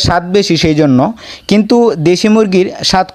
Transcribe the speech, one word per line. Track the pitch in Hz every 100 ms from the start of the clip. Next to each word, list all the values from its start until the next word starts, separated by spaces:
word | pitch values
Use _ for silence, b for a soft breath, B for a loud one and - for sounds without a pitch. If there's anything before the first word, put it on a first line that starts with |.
| -
স্বাদ | 175 175 202
বেশি | 196 160
সেই | 165 151
জন্য, | 147 127 180 233 B B B
কিন্তু | 208 214 240 233 170 156
দেশি | 180 220
মুরগির | 220 214 185 196 - -
স্বাদ | 190 185